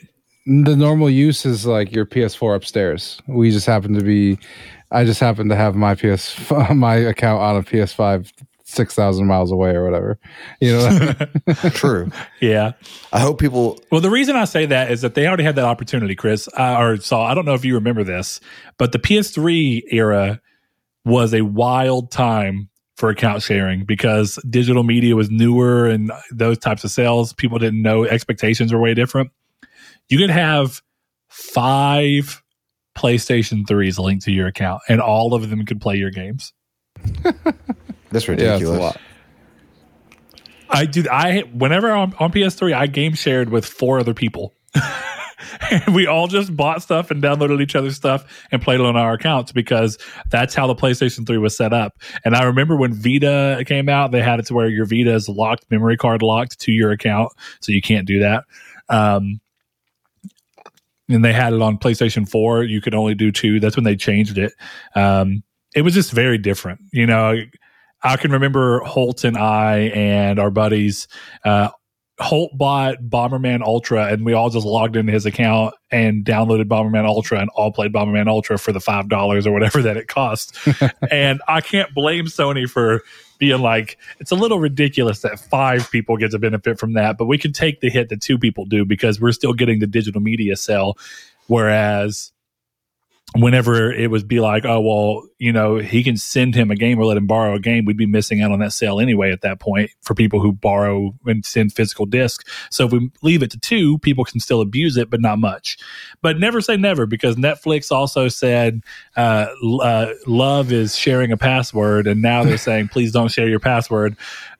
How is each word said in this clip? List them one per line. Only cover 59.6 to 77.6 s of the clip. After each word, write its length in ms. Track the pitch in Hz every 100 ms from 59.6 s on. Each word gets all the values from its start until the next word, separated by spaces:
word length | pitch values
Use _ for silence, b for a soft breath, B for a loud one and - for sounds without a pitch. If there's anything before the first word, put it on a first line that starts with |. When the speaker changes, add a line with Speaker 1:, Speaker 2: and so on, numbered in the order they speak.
| _ _ _ _ _ _ 196 _ _ _ - _ _ _ -
Speaker 3:
and 140 | 117
they 100 | 117
had 200 | 117 117
it 80 | 113
on 160 | 110 104
PlayStation 500 | 123 113 117 117 101
four. 360 | 110 113 117
You 180 | 120 107
could 140 | 113 110
only 180 | 107 104
do 160 | 107
two. 280 | 101 107 107
That's 160 | 107 -
when 80 | 113
they 100 | 101
changed 420 | - 104 104 98
it. 160 | 104 - B B B 101
Um, 480 | 98 98 95 101 - _ _ 147
it 80 |
was 100 | 165
just 180 | 185 -
very 260 | 117 127 113
different. 420 | 101 98 92 92 -
You 140 | 123 117
know, 300 | 113 110 113 113 _ b b b b
I 140 | 127 135
can 140 | 151
remember 480 | 135 139 135 127 120
Holt 440 | - 135 123 123
and 140 | 123 113
I 540 | 110 107 107 104 110
and 460 | 104 104 101 101 101
our 100 | 101
buddies, 580 | 101 107 107 104 98 - B B B
uh, 260 | 107 104 104 - _ _ _ -
Holt 400 | - 156 170 135
bought 380 | 139 139 131 123
Bomberman 580 | 120 120 123 131 127 120
Ultra, 440 | 110 117 - 113 104
and 160 | 107 113
we 60 |
all 180 | 113 117
just 160 | 113 104
logged 300 | 113 113 113
into 160 | 107
his 140 | 107 101
account 500 | - 113 110 110 - -
and 320 | 120 113 107
downloaded 400 | 101 107 113 110
Bomberman 420 | 104 110 110 110 107
Ultra 340 | 110 113 104
and 80 | 101
all 180 | -